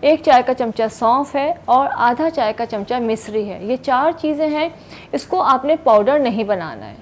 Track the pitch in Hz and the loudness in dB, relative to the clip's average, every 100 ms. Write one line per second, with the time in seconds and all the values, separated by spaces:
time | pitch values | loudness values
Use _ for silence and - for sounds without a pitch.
0 | 277 302 320 254 247 254 247 220 220 - | 4 2 4 4 4 -2 -2 -2 -4 0
1 | 226 247 285 285 277 349 - 247 277 - | 2 2 0 -2 -4 -4 0 2 2 0
2 | 240 247 320 320 220 220 233 214 202 247 | 0 2 -2 0 -2 -2 -6 -6 -4 -4
3 | 233 220 - 214 202 185 202 254 254 254 | -2 -4 -4 -4 -6 -8 -6 -4 0 0
4 | 294 339 311 294 311 302 330 - - - | 0 -2 -4 -2 -2 -2 -4 -6 -20 -20
5 | - - - 370 330 262 269 320 262 214 | -8 -8 -4 -2 2 2 2 0 4 4
6 | 208 294 262 214 208 196 160 113 104 - | 4 2 2 -2 -2 -2 -4 -12 -16 -18